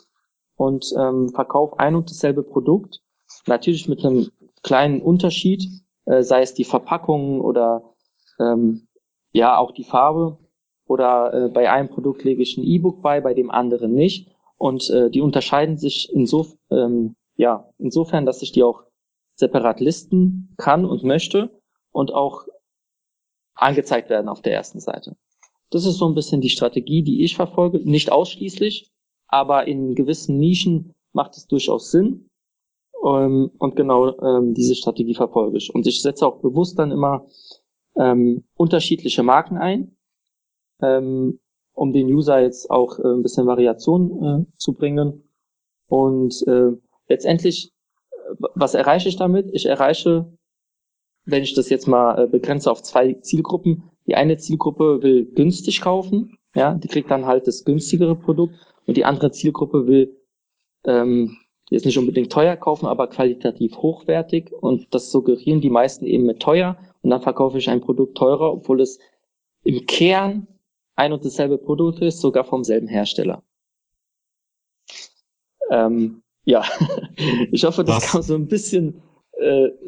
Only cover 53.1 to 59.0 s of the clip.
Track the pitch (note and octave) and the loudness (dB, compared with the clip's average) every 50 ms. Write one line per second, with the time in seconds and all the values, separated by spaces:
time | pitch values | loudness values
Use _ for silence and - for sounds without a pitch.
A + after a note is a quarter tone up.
53.1 | B2+ - - - - D#3 D#3 - F3+ E3 - E3+ D#3+ E3 - - _ _ - - | 0 -4 -6 -4 -4 -2 -2 -2 -4 -2 0 0 -2 -2 -4 -18 _ _ -6 -2
54.1 | - - C#3+ D#3+ D#3+ D#3 - - D#3+ D3+ - D#3 C#3 - D#3 D3+ C#3+ B2 C#3 C3+ | 0 2 2 2 0 -2 -2 -4 -4 -2 -2 -4 -2 0 2 2 2 2 4 4
55.1 | C3 B2 A#2+ - - - C#3+ F3 F3+ - - - - - - F#3 F#3 F#3+ F#3 F#3+ | 4 4 2 0 0 0 2 2 0 -2 -4 -6 -6 -4 -2 -2 -2 -2 -2 -2
56.1 | G3+ G#3 A#3+ - - _ _ _ - C3+ C3+ D3 F3 D#3+ D#3 - - D3 C3 - | -4 -4 -4 -6 -12 _ _ _ -2 0 0 0 0 -4 -6 -4 -4 -4 -2 0
57.1 | C#3 C3+ B2+ B2+ B2+ C3 C3 B2 A#2 - - C#3+ D3 D#3 - - - E3+ F3 E3 | -2 -2 2 2 2 2 2 0 -4 -2 -2 -2 -2 -2 -2 -2 0 2 2 2
58.1 | E3 E3+ - - D#3 D#3+ E3+ E3 E3+ - _ _ _ _ - - B2+ C3 | 0 -2 -2 -2 0 0 0 -2 -4 -14 _ _ _ _ -4 -2 0 2